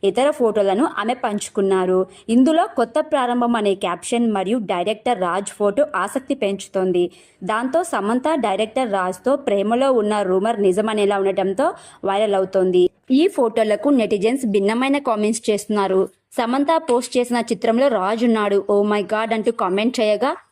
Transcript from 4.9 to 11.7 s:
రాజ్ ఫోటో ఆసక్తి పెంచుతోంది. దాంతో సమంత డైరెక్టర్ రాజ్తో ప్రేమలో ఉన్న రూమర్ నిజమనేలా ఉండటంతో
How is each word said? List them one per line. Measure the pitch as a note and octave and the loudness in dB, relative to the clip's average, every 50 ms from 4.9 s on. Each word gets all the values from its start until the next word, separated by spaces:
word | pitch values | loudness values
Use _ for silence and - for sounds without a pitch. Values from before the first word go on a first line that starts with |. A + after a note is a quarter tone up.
| A3 G#3+ - B3 B3 G3 | -4 -4 -2 -4 -2 -2
రాజ్ | F#3 F3 E3+ F#3+ G3+ G3 | -2 -2 -2 -4 -4 -6
ఫోటో | - - G#3 G3+ G3+ G#3 D4 D4+ - | -6 -2 -2 0 2 0 -2 0 0
ఆసక్తి | F#3+ F3+ G3+ - C4+ B3+ - C#4 | -4 -4 -2 -4 -6 -4 -4 -6
పెంచుతోంది. | C4+ - G3 G3 F#3+ - - _ G3 F#3 F#3+ F3+ F3+ F3 E3+ - - - _ _ _ - | -4 -2 -4 -4 -4 -8 -6 _ -2 -2 0 0 0 0 -2 -4 -12 -20 _ _ _ -6
దాంతో | F3+ A3 G#3+ A#3+ C4 C4 E4 F#4 | -4 -2 -2 -2 0 0 -2 -2
సమంత | F4 - A3+ G3 G3+ A#3 B3+ C4 D4+ D#4+ | 0 -2 -4 -2 0 -2 0 0 0 -2
డైరెక్టర్ | D#4 A3+ G#3+ G3 G3 A3 G#3+ A3 C4 C4 A#3 G3 | 0 0 -2 0 0 -2 -2 -2 -4 -2 -2 -2
రాజ్తో | G3 F#3 F3+ F#3 - _ A#3+ C4+ | -2 -2 -2 -4 -4 _ -2 -2
ప్రేమలో | C#4+ - - G#3 G3+ G3 G#3 A3+ A#3+ C4 C4+ C4 | 0 0 0 0 0 0 0 0 2 2 2 2
ఉన్న | A#3 G#3 G#3 G#3+ G#3 G3+ | 2 2 0 0 0 0
రూమర్ | F#3 F3+ F#3+ F#3+ A3 A#3 G#3+ G3+ | 0 0 0 2 0 -2 2 2
నిజమనేలా | G3 F3+ G3 G#3+ A3 A3 G#3 G3+ G3 G3+ G3 | 2 2 2 0 -2 0 0 2 2 2 0
ఉండటంతో | G3 G3 F#3+ F#3+ F#3+ F#3+ G3 F#3+ C#4 E4 | 0 0 0 0 0 0 0 0 -2 -2